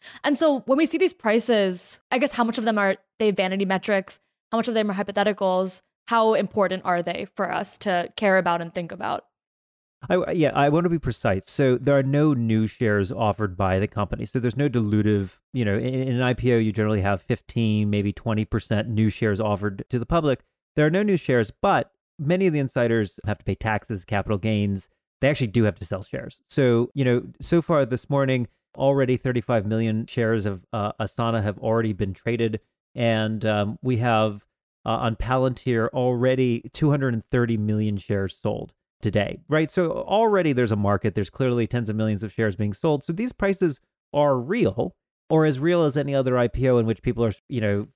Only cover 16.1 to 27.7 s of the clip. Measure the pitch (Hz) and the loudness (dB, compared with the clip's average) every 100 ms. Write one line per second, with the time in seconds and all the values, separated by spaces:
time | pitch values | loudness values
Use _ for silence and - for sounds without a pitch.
16.1 | 123 127 123 123 120 110 107 107 107 98 | 0 0 0 2 2 2 0 0 0 0
17.1 | 98 - 117 - 120 113 107 104 104 101 | -2 -2 -6 -4 -2 0 2 2 0 0
18.1 | - - 107 107 117 - 107 - 107 110 | -4 -4 -2 -2 -4 -2 -2 -2 0 0
19.1 | - 113 101 107 101 104 98 - 123 113 | 2 -2 0 -2 -2 -4 -6 -6 -6 -2
20.1 | 170 151 127 _ _ _ - 151 180 208 | 0 0 -2 _ _ _ 0 2 2 2
21.1 | 185 - 127 110 - 196 160 - _ _ | 0 2 2 0 -2 0 2 0 _ _
22.1 | - 143 185 190 151 135 - 120 113 104 | -8 -2 2 2 0 -2 0 2 2 0
23.1 | - - 104 - 95 113 107 - 101 - | -6 -6 -6 -6 -4 -2 -4 -4 -8 -4
24.1 | 101 95 104 110 107 104 98 - _ _ | -4 -2 -2 0 0 0 -2 -8 _ _
25.1 | _ 135 151 123 117 107 95 - 95 101 | _ 0 0 0 2 2 0 -8 -10 -8
26.1 | - 117 - _ - 127 117 120 - 127 | -12 -12 -16 _ 0 2 4 0 0 0
27.1 | 123 123 - - 170 - | 0 -2 -12 0 0 2